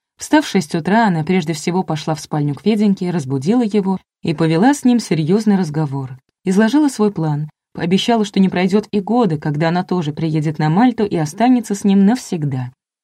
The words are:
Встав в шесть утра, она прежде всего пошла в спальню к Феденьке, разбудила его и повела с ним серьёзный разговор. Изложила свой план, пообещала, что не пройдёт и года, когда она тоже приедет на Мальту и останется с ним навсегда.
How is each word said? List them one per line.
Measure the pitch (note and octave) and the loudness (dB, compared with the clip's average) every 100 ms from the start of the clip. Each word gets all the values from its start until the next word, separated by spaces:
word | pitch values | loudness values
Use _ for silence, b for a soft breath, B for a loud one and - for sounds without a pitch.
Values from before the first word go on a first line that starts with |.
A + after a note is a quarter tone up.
| _ _ | _ _
Встав | - D4+ D4+ | 0 0 2
в | |
шесть | G3 - E3+ | -2 -2 -4
утра, | D#3+ G#3+ A3 | 0 2 2
она | E3 | 0
прежде | D3+ F#3 D#3+ | 0 -2 -2
всего | D#3 - F3+ | -4 -4 -4
пошла | F3+ D#3 - D#3 | -4 -4 -4 -6
в | |
спальню | - D#3 D3 | -6 -4 -4
к | C#3 | -2
Феденьке, | G3+ A3 G#3 G3 F3+ | -2 2 2 0 -2
разбудила | F3 B2+ C3+ C#3+ B3 | -4 -2 -2 0 0
его | A3+ G#3+ F#3+ F#3 - _ | 0 0 -2 -4 -8 _
и | - | -6
повела | D#3 E3 E3 A#3+ | 0 0 4 2
с | C#4+ | 2
ним | B3 A#3+ | 2 0
серьёзный | - D#3+ D3+ G3+ G#3+ G3 | 0 -2 0 2 2 2
разговор. | E3+ D3 D3+ C3+ C3 C3 _ _ | 0 -2 -4 -4 -10 -14 _ _
Изложила | F3+ G3 A3 C#4 D4 | 0 2 4 4 2
свой | - G#3 | 2 0
план, | G3+ D#3+ D3 D3+ - _ | 0 -2 -2 -6 -12 _
пообещала, | - F3 F#3+ - A#3 G#3 | -8 0 0 2 0 0
что | G3 | 2
не | F#3+ | 2
пройдёт | F#3 F#3 G3+ G#3 | 2 2 0 0
и | G#3 | -4
года, | F#3+ A#3+ G#3+ D3+ | 0 0 0 0
когда | D3+ D3 E3 | -2 -2 0
она | F3 F3+ | 0 -2
тоже | F3+ D#3 | -2 -2
приедет | D3+ D#3+ D#3 D3+ D3+ | -4 -2 -2 -2 -2
на | D#3 | 0
Мальту | E3+ B3+ A#3 G#3 | 4 2 2 -2
и | F3+ | -2
останется | D3+ - A#3+ B3 A3+ G3+ | -4 0 2 2 0 -2
с | G3+ | 2
ним | G3 G3 | 4 4
навсегда. | B3+ - F3+ D3 C3 B2 - _ _ | 2 -4 -6 -4 -4 -8 -12 _ _